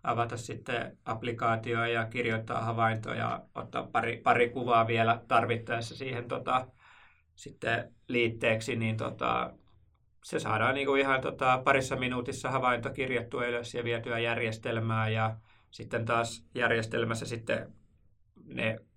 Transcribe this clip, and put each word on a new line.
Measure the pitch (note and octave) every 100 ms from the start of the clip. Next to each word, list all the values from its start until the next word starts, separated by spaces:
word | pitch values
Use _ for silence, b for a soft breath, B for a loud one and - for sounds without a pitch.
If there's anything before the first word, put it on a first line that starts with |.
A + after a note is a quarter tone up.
avata | B2+ A#2 A#2 A#2
sitten | - A2+ - B2 - -
applikaatioa | - A2+ B2 A#2 A#2+ A2+ A#2+ A#2 A#2
ja | A#2 A2+
kirjoittaa | A#2+ A#2+ A2+ A2+ B2
havaintoja, | A2+ A2+ A2+ A2 G#2+ A#2+ A1+ - -
ottaa | - A#2+ - -
pari, | A#2 A#2 A2+
pari | B2+ A#2+ A#2
kuvaa | B2 A#2+ A#2 A2+
vielä | A#2 A2+ A#2 -
tarvittaessa | B2 A#2 A2 - A#2 A2 -
siihen | C3 B2 B2
tota, | B2+ B2 B2+ C3 B B B B B B
sitten | - - - - A#2 - _ _
liitteeksi, | B2 A#2 A2+ A#2+ A2 B2 A2+
niin | A2+ A2
tota, | B1+ - B1 A#1 B1 - _ _ _ _ _ _
se | - -
saadaan | G#2+ G#2+ A#2+
niinku | C3+ C#3
ihan | C3+ C3+ C3
tota, | C3 - C3 C3
parissa | C3 C3+ C3 C3
minuutissa | B2+ B2+ B2 B2 C3
havainto | C3 B2 A#2+ A2+
kirjattua | A#2 B2+ B2 A2 C3 A#2+
ylös | A#2+ A#2
ja | B2
vietyä | A#2 A2+ A#2 A#2
järjestelmään, | A#2 A#2 A2+ A2 - A2+ A2+ A2+ A2
ja | A2 A2+ A2+ b b b
sitten | - - A#2
taas | A2+ A#2 A#2 - -
järjestelmässä | B2+ A#2 A#2 A2+ A#2+ A#2 A2+ A2+
sitten | A#2 A2 A2+ - - _ _ _ _ _ _
ne | - B2+ A2+ A2 _